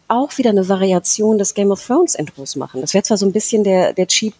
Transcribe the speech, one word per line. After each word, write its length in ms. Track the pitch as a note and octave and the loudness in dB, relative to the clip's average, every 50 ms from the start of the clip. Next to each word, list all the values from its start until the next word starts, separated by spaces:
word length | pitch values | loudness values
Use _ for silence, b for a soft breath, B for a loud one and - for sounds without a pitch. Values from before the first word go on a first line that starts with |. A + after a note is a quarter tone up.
| _ - | _ -2
auch 280 | A3+ B3 C#4 D4 - | -2 0 -2 -2 -2
wieder 140 | - B3 A3+ | 0 2 2
eine 180 | G#3 G3 F#3+ F3+ | 4 2 2 2
Variation 680 | G3 F3+ F#3+ F#3+ F#3 F3 - - - - G#3+ A3 A3 | 0 2 2 2 2 2 0 -2 -2 0 2 2 2
des 160 | G#3 G3+ G3 - | 2 0 0 0
Game 160 | G3+ G3+ G3+ | 0 0 0
of 160 | G3 F#3+ - | 0 -2 -2
Thrones 300 | - B3 E4 F4+ - - | 0 0 2 2 0 0
Intros 400 | - D#3 - - - C3+ - - | -4 -6 -8 -10 -12 -12 -10 -8
machen? 240 | C#3 C3+ - - C3 | -8 -8 -8 -8 -8
Das 140 | C#3+ - - | -4 -2 0
wäre 100 | G3 G3+ | 0 0
zwar 140 | - A3+ | 0 0
so 80 | F#3 G3+ | 0 0
ein 80 | G3 F3 | 0 0
bisschen 320 | G#3+ - - A#3 G#3+ G3+ | 0 -2 0 0 0 2
der, 260 | G3 F#3+ F#3 F3 - | 2 2 2 2 0
der 160 | - F#3 F#3 | 0 0 -2
cheap 280 | - - - A3 G#3+ - | 0 0 -2 -2 -4 -6